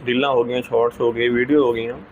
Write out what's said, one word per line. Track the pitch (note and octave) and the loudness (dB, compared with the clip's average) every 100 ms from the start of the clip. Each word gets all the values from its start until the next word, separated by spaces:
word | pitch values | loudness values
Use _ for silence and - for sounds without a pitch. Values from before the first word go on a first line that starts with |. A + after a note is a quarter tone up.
| B2 | -2
ਰੀਲਾਂ | B2 C#3 | 0 2
ਹੋ | C3 | 2
ਗਈਆਂ, | A#2+ B2+ | 0 -2
ਸ਼ਾਰਟਸ | B2 A#2+ A#2 - | -2 0 0 0
ਹੋ | A#2+ | -2
ਗਏ, | A#2 A#2+ | 0 0
ਵੀਡੀਓ | A#2+ B2+ D3 | 0 2 2
ਹੋ | C3 | 2
ਗਈਆਂ। | A#2 A2+ C3 F#3 | 0 -4 -10 -14